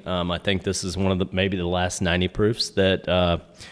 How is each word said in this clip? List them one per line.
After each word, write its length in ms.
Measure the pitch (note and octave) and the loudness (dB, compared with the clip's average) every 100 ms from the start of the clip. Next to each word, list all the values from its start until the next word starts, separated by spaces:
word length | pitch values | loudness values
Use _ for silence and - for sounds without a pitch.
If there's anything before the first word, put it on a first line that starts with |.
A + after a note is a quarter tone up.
| - | -4
Um, 240 | F2+ F2 | -2 -2
I 80 | E2+ | -2
think 260 | G#2 F#2+ | 0 0
this 200 | G2 F#2 | -2 -4
is 140 | F#2+ F2+ | -4 0
one 140 | F#2+ | 0
of 60 | F#2 | 0
the, 100 | F#2 | 0
maybe 260 | F#2 G2 F#2+ | 0 0 0
the 80 | F2 | -2
last 360 | F2+ F2+ - | 0 -2 -2
ninety 260 | F2+ F2 F#2 | 0 2 0
proofs 420 | - G#2+ A#2 - | 2 0 0 -2
that, 360 | G2+ F#2+ F2 - | 2 2 2 2
uh, 300 | F2+ F2 E2+ - - - | 2 2 0 -4 -20 -20